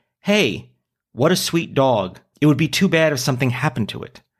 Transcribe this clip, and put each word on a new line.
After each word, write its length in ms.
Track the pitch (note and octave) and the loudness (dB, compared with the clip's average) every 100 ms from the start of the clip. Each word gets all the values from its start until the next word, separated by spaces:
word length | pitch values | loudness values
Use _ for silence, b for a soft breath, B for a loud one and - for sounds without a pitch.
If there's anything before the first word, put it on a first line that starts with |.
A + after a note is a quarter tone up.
| _ _ | _ _
"Hey, 500 | - G#3 D3 F#2 - _ _ _ _ | -2 0 0 -4 -12 _ _ _ _
what 180 | - D3 | -2 0
a 40 | F3 | 2
sweet 360 | - E3+ - | 0 -2 -2
dog. 460 | C3+ C3+ A#2 F#2+ F#2+ _ _ | 0 2 2 -2 -8 _ _
It 60 | D3 | 2
would 120 | C#3 | 2
be 100 | D#3+ | 0
too 200 | - F#3+ | 0 2
bad 240 | E3 D#3+ | 2 2
if 60 | C#3+ | 0
something 300 | C3+ B2+ C3 | -2 -2 -2
happened 400 | B2 D#3 B2 G#2 | -2 -4 -4 -6
to 140 | - | -8
it." 180 | - - _ _ | -16 -18 _ _